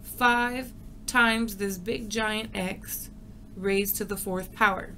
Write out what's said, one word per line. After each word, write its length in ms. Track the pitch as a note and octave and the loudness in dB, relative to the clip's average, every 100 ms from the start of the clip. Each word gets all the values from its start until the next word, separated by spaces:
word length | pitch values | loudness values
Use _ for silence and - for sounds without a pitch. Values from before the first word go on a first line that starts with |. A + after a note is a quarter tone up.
Five 680 | - - B3 A#3+ A#3+ B3 B3+ - - - - | -12 2 4 6 2 -2 -6 -10 -14 -10 0
times 500 | B3 A#3 A3+ A3+ G3 | 6 6 6 0 0
this 220 | G3+ F#3 | -2 -2
big 300 | F3 A#3+ A3 | -4 -4 -2
giant 420 | A3 A3 G#3+ A3 | 0 0 0 -4
x 560 | G3 F#3 - - - - - - - - - | -2 -2 -4 -6 -8 -8 -14 -16 -16 -14 -4
raised 400 | F#3+ G3 G3+ - | 2 4 2 0
to 80 | G3+ | -2
the 120 | G3+ | -4
fourth 360 | - F#3 F#3 | -2 -4 -4
power 400 | - G#3+ F#3+ - | 2 2 2 -6